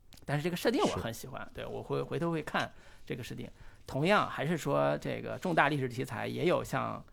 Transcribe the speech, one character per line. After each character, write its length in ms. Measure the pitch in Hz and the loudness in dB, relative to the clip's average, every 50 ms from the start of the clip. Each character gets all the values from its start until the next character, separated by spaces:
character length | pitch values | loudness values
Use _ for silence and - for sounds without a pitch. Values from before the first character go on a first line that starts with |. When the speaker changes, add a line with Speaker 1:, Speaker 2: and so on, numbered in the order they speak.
| - - - - - | -20 -20 -20 -12 -4
Speaker 1:
但 120 | - 139 | -2 -2
是 60 | 147 | 0
这 60 | 147 175 | 0 0
个 80 | 175 | -2
设 140 | - - 254 | 0 2 2
定 100 | 262 349 | 4 4
我 160 | 403 - - | 4 2 2
很 160 | 90 - 117 | 0 -2 -4
喜 140 | 117 - - | -6 -8 -10
欢， 160 | - - 107 | -10 -8 -10
Speaker 2:
是。 80 | 107 - | -10 -10
Speaker 1:
对， 140 | - - 117 | -8 -8 -8
我 160 | 120 117 113 | -6 -6 -6
会， 180 | 110 - 143 139 | -4 -2 -2 -2
回 160 | 139 135 - | 0 -2 -2
头 140 | 135 170 170 | 0 0 0
会 100 | 165 156 | 0 -2
看 300 | - - - 170 117 - - - - - - - - | -2 -2 -2 -2 -2 -2 -6 -12 -20 -20 -18 -12 -10
这 100 | - 135 | -8 -8
个 100 | 127 113 | -6 -6
设 100 | - 131 | -8 -8
定。 160 | 123 - - - - - - - - - | -8 -10 -10 -12 -16 -18 -18 -18 -16 -10
同 180 | - - 135 156 | -4 0 2 4
样 240 | 190 214 180 123 - | 6 6 6 4 2
还 160 | - - 135 | 0 -2 0
是 120 | 156 180 | 0 0
说 420 | 147 - 143 143 143 143 143 147 147 | 0 0 2 4 4 4 4 2 0
这 220 | - 139 120 117 | -2 -4 -4 -4
个 180 | 117 110 113 - | -4 -6 -6 -4
重 160 | - 185 160 | -2 4 6
大 140 | 160 151 143 | 6 6 6
历 100 | 151 139 | 4 2
史 100 | 131 123 | 0 0
题 160 | 117 123 - | -2 -4 -4
材， 220 | - 110 107 110 | -4 -4 -4 -4
也 200 | 117 120 120 147 | -4 -2 0 2
有 180 | 180 151 120 117 | 4 4 2 2
像 360 | - 135 131 117 110 107 - - - | 0 -2 -2 -2 -2 -4 -8 -10 -14